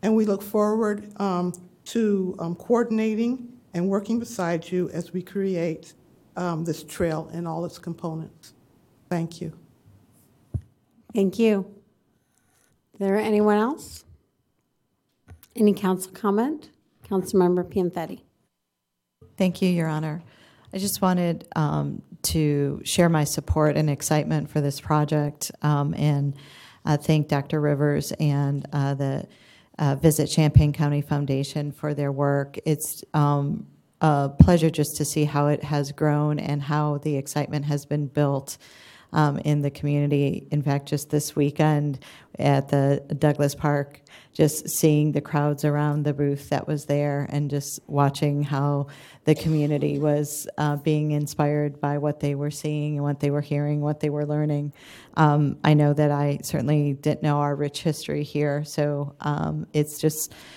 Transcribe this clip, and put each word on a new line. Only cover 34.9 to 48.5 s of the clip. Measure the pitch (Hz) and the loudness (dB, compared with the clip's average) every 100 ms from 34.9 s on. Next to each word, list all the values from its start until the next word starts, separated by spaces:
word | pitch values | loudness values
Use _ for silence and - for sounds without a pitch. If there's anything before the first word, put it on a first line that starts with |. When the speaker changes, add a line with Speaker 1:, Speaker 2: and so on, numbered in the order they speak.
| - | -2
Speaker 3:
to | 151 | -4
see | - | 0
how | 147 147 147 | 0 2 2
it | 147 | 0
has | 143 147 143 | 0 -2 -4
grown | 143 151 147 151 151 | 0 0 2 0 -2
and | - 143 | -2 -4
how | 139 151 151 143 | -2 -2 0 -2
the | 151 143 | -2 -4
excitement | 143 151 139 151 | -4 -4 -4 -4
has | 147 147 - | -2 -4 -2
been | 151 143 | -4 -2
built, | 147 143 139 139 - - - - - _ | 0 0 0 -6 -16 -18 -20 -20 -20 _
um, | - 151 143 | 2 2 2
in | 147 147 | 0 0
the | 143 | 0
community. | 143 147 147 143 143 139 - 139 | -4 -2 0 2 2 0 -2 -4
In | 147 | -2
fact, | 143 139 139 | 0 -2 -2
just | 147 - | -6 -2
this | 151 147 - | -2 -2 0
weekend | 147 143 156 151 147 135 - - - - | -2 2 2 2 0 -4 -10 -20 -20 -2
at | - 139 135 | 2 2 2
the | 143 139 139 - 143 | 2 2 2 -2 0
Douglas | 151 143 143 | 2 2 0
Park, | - 151 143 139 - _ - - | 0 -2 0 -4 -12 _ -20 -20
just | - 156 151 - | 2 2 2 -6
seeing | - 160 151 151 | 2 4 4 2
the | 143 | 0
crowds | 143 151 147 143 | -2 -2 0 0
around | 151 147 147 147 | 0 0 0 0
the | 147 | -2
booth | 139 143 143 - | 0 -2 -2 -4
that | 143 - | -4 -2
was | 151 | -6
there | - 147 147 143 143 | -2 0 0 -2 -4
and | 143 147 | -4 -2
just | 143 139 - - | -4 -6 -12 -4
watching | 143 139 139 147 143 | 2 2 2 -2 0
how | 147 | -2